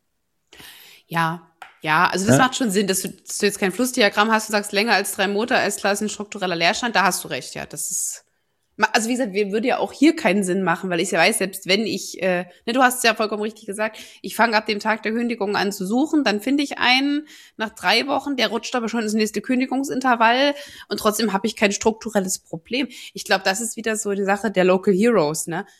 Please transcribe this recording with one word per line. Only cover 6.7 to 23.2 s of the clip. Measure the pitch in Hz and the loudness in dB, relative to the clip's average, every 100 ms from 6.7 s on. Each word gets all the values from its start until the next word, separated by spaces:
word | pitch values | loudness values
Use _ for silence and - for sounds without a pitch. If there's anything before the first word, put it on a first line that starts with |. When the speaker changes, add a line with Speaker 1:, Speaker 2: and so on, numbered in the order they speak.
| 220 240 190 | 0 0 2
Speaker 1:
da | |
hast | 190 180 | 2 0
du | 165 | -6
recht, | 135 - | -8 -8
ja, | - 143 | -12 -12
das | 151 - | -10 -8
ist, | - - - _ _ _ _ _ - | -6 -6 -10 _ _ _ _ _ -4
ma-, | 214 | 0
also | 247 220 | 0 0
wie | |
gesagt, | 247 240 | -2 -2
wir, | 190 202 | -2 -2
würde | 214 240 | -2 0
ja | - | -2
auch | 202 | -2
hier | - 302 320 | 4 4 4
keinen | 208 202 | 2 2
Sinn | 180 196 | 2 0
machen, | 180 180 190 | 0 -2 -2
weil | 170 | -2
ich | 190 | 0
ja | 185 | 4
weiß, | 185 220 | 4 4
selbst | 190 - 170 | -4 -6 -2
wenn | 202 214 | 0 0
ich, | 190 - - | -4 -8 -4
äh, | 185 180 180 - - | -2 0 -4 -10 -2
ne, | |
du | 240 | 2
hast | 254 254 | 4 4
es | |
ja | 233 | 0
vollkommen | 220 214 208 | 2 0 -2
richtig | 220 - - | -6 -8 -12
gesagt, | 196 220 - - - | -6 -6 -8 -20 -14
ich | 190 - | -6 0
fange | 233 214 | 2 2
ab | 220 | 0
dem | 208 | -2
Tag | 214 220 | 0 -2
der | 214 | -2
Kündigung | 226 240 226 202 196 | -2 -2 -2 -2 0
an | 196 | 0
zu | 202 185 | -2 -2
suchen, | 240 311 311 | 0 2 2
dann | 254 208 | 2 0
finde | 262 285 | 0 0
ich | 277 - | -2 0
einen | 240 262 277 294 302 - - - | 2 2 2 -2 -6 -18 -18 -10
nach | 220 | -10
drei | - 180 214 285 | -4 2 2 2
Wochen, | - 285 254 | -2 -2 -2
der | 214 | -2
rutscht | 226 - 254 | -2 -4 -4
aber | 226 | -2
schon | 233 | -2
ins | 214 | -2
nächste | 214 214 214 | 0 0 -2
Kündigungsintervall | - 254 262 262 277 254 262 233 226 247 285 285 - - - | -2 -2 0 -2 -4 -2 0 4 4 4 2 0 -8 -16 -8
und | 202 | -2
trotzdem | 214 214 220 | 0 0 0
habe | 220 220 | 0 -2
ich | - | 0
kein | 202 | 0
strukturelles | 202 220 220 220 208 185 - | 2 -2 -2 -2 -2 -2 -6
Problem. | - 165 - 247 262 - - | -10 -16 -6 -4 -4 -8 -16
Ich | 190 | -10